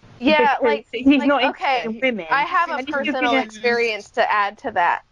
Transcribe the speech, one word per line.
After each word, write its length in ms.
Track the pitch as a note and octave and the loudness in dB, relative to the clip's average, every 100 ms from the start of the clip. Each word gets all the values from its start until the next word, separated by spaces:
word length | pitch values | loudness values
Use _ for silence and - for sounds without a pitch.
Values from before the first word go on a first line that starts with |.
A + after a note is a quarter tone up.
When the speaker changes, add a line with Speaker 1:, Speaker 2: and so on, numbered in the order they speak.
| - - | -20 -4
Speaker 1:
Yeah, 360 | B3 D4+ D4 - | 2 4 2 2
Speaker 2:
Because 40 | |
Speaker 1:
like, 240 | B3 A3 - | 0 0 -4
Speaker 2:
he's 260 | A#3 C4 C#4+ | 0 2 4
Speaker 1:
like, 80 | A#3+ | 4
Speaker 2:
not 160 | C#4+ | 2
Speaker 1:
okay, 380 | C4 - F4 B3+ A#3 | 0 0 -2 -2 -2
Speaker 2:
interested 220 | A3+ B3+ | -4 -4
in 100 | A3 | -4
women. 100 | E3 | -2
Speaker 1:
I 120 | C4+ | -2
have 260 | D#4+ F4+ E4+ | 0 0 0
a 40 | C#4+ | -2
Speaker 2:
And 60 | |
if 40 | C4+ | -4
you're 80 | C#4+ | -4
Speaker 1:
personal 220 | D4 C4+ B3 | -2 -2 0
Speaker 2:
gonna 120 | C4 | 0
Speaker 1:
experience 640 | A3 - A#3+ A#3+ A#3 G#3 G#3 | -2 -4 -2 0 0 -4 -6
to 200 | - G#3 | -2 0
add 260 | G#3 G3+ G#3 | 0 -2 -4
to 120 | C4 | -6
that. 300 | G#3 E3+ A2+ - | 0 0 0 -4